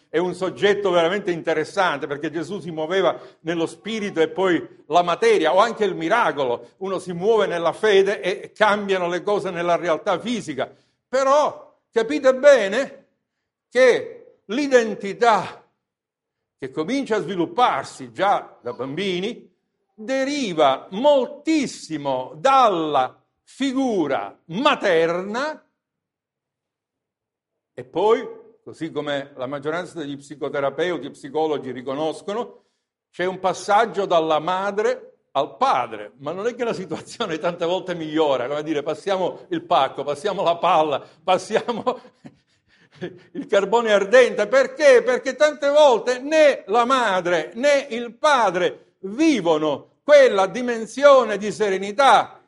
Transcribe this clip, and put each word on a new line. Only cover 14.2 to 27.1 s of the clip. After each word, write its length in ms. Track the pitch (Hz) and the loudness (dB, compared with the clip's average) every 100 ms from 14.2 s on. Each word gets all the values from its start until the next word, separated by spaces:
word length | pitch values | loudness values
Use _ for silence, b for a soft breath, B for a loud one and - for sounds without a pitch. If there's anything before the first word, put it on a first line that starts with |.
| - _ - | -20 _ -8
l'identità 1160 | 240 277 254 226 196 196 190 233 202 147 - _ _ _ _ _ _ _ _ _ _ | -4 4 4 2 -4 -8 0 2 2 0 -12 _ _ _ _ _ _ _ _ _ _
che 80 | 131 | -10
comincia 460 | 151 160 277 254 214 | -8 -4 -4 -2 -4
a 40 | |
svilupparsi 920 | 160 185 160 - 240 139 131 - 123 | -2 -4 -2 0 2 0 -6 -14 -14
già 440 | 113 196 165 - - | -2 0 0 -4 -14
da 100 | 120 | -12
bambini 800 | 117 135 151 202 180 208 220 - _ _ _ _ | -8 -8 -6 -4 -4 -6 -10 -18 _ _ _ _
deriva 920 | - 214 269 269 294 220 156 143 131 - | -14 -6 -4 -2 -4 -2 2 2 2 -4
moltissimo 1400 | 190 285 285 233 - 320 320 233 - - 151 143 127 131 151 | 0 2 2 0 -6 -2 0 -2 -8 -10 -8 -4 -4 -6 -2
dalla 840 | 262 269 233 175 156 139 127 - _ _ | 4 6 6 2 0 0 0 -4 _ _
figura 960 | _ - 269 254 262 202 147 120 101 - | _ -6 -4 -2 0 0 0 -2 -6 -12
materna 1160 | - 175 294 247 208 165 165 175 196 233 302 302 _ _ _ _ _ _ _ _ _ _ _ _ _ _ _ | -10 -2 0 0 2 2 2 -2 -6 -6 -6 -8 _ _ _ _ _ _ _ _ _ _ _ _ _ _ _